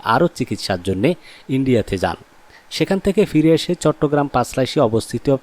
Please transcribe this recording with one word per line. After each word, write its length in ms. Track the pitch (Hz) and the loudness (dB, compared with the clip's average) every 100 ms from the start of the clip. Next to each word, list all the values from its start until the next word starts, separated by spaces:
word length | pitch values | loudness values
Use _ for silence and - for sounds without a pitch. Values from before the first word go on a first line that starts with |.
আরও 220 | - 113 170 | 0 2 2
চিকিৎসার 460 | - 120 104 - 90 | -2 -6 -6 -4 -4
জন্য 220 | 85 95 131 180 - - - | -4 0 0 -2 -10 -18 -6
ইন্ডিয়াতে 480 | 131 131 120 - 98 | -2 2 0 0 -2
যান। 200 | 87 - - _ - - - | -2 -4 -14 _ -20 -20 -10
সেখান 260 | - 160 196 | -4 -2 0
থেকে 220 | 202 196 | 0 0
ফিরে 260 | 190 151 156 160 | 2 4 4 4
এসে 140 | - 180 | 0 -2
চট্টগ্রাম 420 | 156 - 147 147 143 | 0 0 0 0 0
পাঁচলাইশে 500 | 123 120 - 127 156 | -2 -2 -2 -2 0
অবস্থিত 460 | 117 113 - 123 - 135 | 2 0 -2 -4 0 0